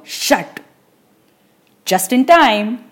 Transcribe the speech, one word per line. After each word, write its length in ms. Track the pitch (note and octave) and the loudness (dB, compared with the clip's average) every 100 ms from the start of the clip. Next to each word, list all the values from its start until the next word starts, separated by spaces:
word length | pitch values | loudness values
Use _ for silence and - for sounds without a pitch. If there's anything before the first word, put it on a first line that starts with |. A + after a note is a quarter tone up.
shut. 580 | - - - F#3 E3 - - _ _ _ _ _ _ _ _ _ _ _ | -16 -10 -2 -2 -4 -16 -20 _ _ _ _ _ _ _ _ _ _ _
Just 300 | - F#3 - | -4 -4 0
in 100 | B3 | -2
time, 640 | C4 E4+ C#4 G#3+ G#3 A#3+ - | 4 4 4 0 -4 -8 -14